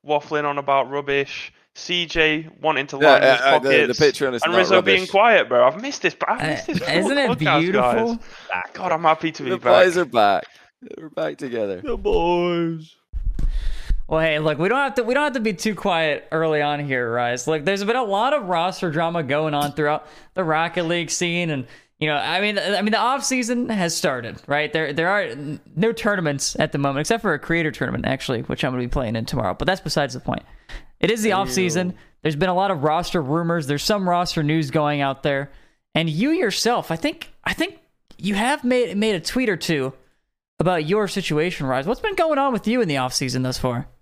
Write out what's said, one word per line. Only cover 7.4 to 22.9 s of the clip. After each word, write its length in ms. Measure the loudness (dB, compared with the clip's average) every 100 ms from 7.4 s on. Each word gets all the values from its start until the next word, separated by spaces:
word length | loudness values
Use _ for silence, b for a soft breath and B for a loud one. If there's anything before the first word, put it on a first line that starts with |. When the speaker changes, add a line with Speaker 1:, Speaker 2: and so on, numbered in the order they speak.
| 2 2
Speaker 3:
beautiful? 540 | 2 2 2 2 0 -4 B B B
Speaker 1:
guys. 140 | -8 -8
God, 200 | -6 -2
I'm 100 | 2
happy 280 | 2 2 0
to 120 | -4
be 80 | -4
Speaker 2:
The 80 | -2
Speaker 1:
back. 260 | 4 4
Speaker 2:
boys 140 | 4 0
are 80 | 0
back. 380 | 2 4 2 -2 b b _ -18 -14
We're 140 | -10
back 260 | -6 -6 -6
together. 460 | -6 -4 -4 -4
Speaker 4:
The 160 | -6 -4
boys. 1000 | 0 2 2 2 0 0 -2 -4 -12 _ _ -4 -2 0 B B B B B B 0
Speaker 3:
Well, 120 | 0
hey, 180 | 2 2
look, 200 | 0 2
we 120 | 2
don't 80 | 2
have 160 | 0
to, 100 | 0
we 80 | 0
don't 120 | 2
have 100 | 2
to 60 | 0
be 120 | -2
too 220 | 0 -2
quiet 520 | -2 0 2 0 -2 -4
early 300 | -2 2 2
on 180 | 0 -2
here, 320 | -2 -2 0
Rise. 340 | 0 0 -2 -2
Look, 200 | 0 0
there's 180 | 0
been 100 | 0
a 80 | 0
lot 300 | 0 0 2
of 160 | 0 0
roster 420 | 0 0 -2 -2
drama 320 | 0 0 -2
going 300 | -2 0 0
on 200 | 0 -2
throughout 340 | 0 0 0 B B B
the 120 | -4
Rocket 400 | 0 0 0 -2
League 260 | -2 -2 -2
scene, 400 | -2 0 0 -2
and, 160 | -4 -8 b b _
you 80 | -2
know, 80 | 0
I 240 | 0 0
mean, 180 | 0 -2
I 220 | -2 0
mean, 120 | 0